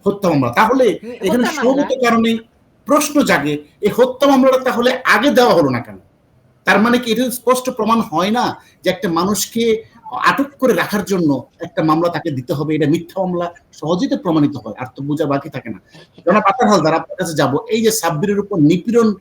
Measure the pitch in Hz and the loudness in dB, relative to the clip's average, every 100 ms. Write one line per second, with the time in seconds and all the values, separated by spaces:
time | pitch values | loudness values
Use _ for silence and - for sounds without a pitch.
0 | 196 202 185 147 123 120 220 262 240 - | -2 0 0 0 0 2 2 4 2 0
1 | 220 - 196 247 226 - 247 277 285 254 | -10 -6 -2 0 0 0 0 0 -2 0
2 | 240 226 226 226 - _ _ _ - 285 | 0 2 0 -2 -6 _ _ _ 0 0
3 | 294 294 202 175 143 147 - _ 196 - | 2 0 2 0 -2 -6 -8 _ -2 2
4 | 254 - 285 269 262 254 254 233 240 247 | 0 2 4 4 4 2 0 0 0 0
5 | 160 214 277 220 240 170 139 123 107 95 | 0 2 4 4 4 4 2 -2 -8 -18
6 | _ _ _ _ _ _ - 202 233 247 | _ _ _ _ _ _ 0 2 4 0
7 | 240 220 254 233 - 254 254 247 214 226 | 0 -2 -2 -2 -2 0 -2 -4 2 2
8 | - 156 190 240 196 - _ _ 180 175 | 0 -2 0 0 -2 -6 _ _ -4 -2
9 | 190 165 190 208 - 233 233 220 - _ | -2 -2 0 -2 -4 -2 0 -2 -4 _
10 | - - 170 190 277 - 165 170 143 202 | -14 -2 0 0 -4 -2 0 0 0 -4
11 | 190 196 160 131 - _ 165 - 160 160 | -2 0 0 -2 -6 _ -10 -4 0 0
12 | 175 165 165 131 127 147 151 156 147 170 | 0 -2 -6 -6 -4 -4 -2 0 0 0
13 | 170 190 180 175 170 - _ - 151 180 | -2 -6 -4 -4 -6 -10 _ -10 -4 -2
14 | 269 277 185 156 143 123 110 104 110 - | -2 -2 0 0 0 -2 -12 -12 -14 -10
15 | 139 151 151 139 151 135 117 98 _ - | -6 -4 -2 -2 -4 -12 -12 -16 _ -20
16 | - - - 190 196 196 220 196 156 160 | -20 -6 0 2 2 2 2 4 2 0
17 | - - 170 151 135 143 - 226 220 - | -4 -8 -6 -2 0 -2 -2 0 0 0
18 | 170 151 196 202 202 156 147 180 226 233 | -2 -2 -2 -2 -2 2 4 4 2 2
19 | 226 190 | 2 -2